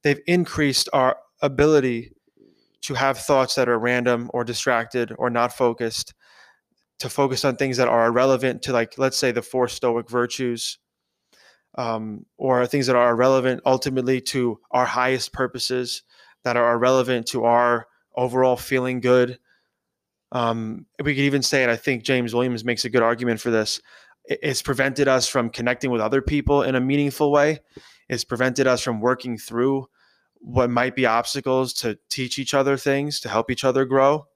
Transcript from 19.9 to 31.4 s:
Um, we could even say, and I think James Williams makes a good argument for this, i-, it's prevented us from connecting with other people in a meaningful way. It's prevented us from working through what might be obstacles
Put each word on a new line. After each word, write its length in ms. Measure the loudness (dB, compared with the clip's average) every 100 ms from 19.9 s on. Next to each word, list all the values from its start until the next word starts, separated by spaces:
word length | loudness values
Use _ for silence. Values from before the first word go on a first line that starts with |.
| _ _ _ _
Um, 560 | -2 -2 -2 -6 -10 -14 -8
we 100 | -4
could 100 | 0
even 200 | 0 0
say, 180 | 0 0
and 100 | 2
I 40 | 0
think 280 | -2 -4
James 300 | 0 0 0
Williams 320 | 0 0 -2 -4
makes 200 | -4 0
a 40 |
good 140 | 2
argument 360 | 2 2 -2 -2
for 120 | 0
this, 280 | 0 0 -6 _ -20 _ _ -10
i-, 80 | -6
it's 220 | -4 -4
prevented 440 | -4 -2 -2 0 2
us 200 | 2 0
from 220 | -2 -2
connecting 400 | -4 -4 -2 -2
with 100 | -2
other 220 | 0 0
people 400 | 0 -2 2 2
in 100 | 2
a 80 | 0
meaningful 500 | 0 0 0 0 2
way. 280 | 4 2 0 _ -20 -20 _ _
It's 160 | -8 -4
prevented 420 | -2 -2 2 2
us 140 | 2
from 180 | -2 -2
working 380 | -2 -2 -4 -10
through 500 | -8 -2 0 -2 -6 _ _ _ _ _
what 260 | -6 -2 0
might 260 | 2 0 0
be 100 | 2
obstacles 680 | 2 0 -6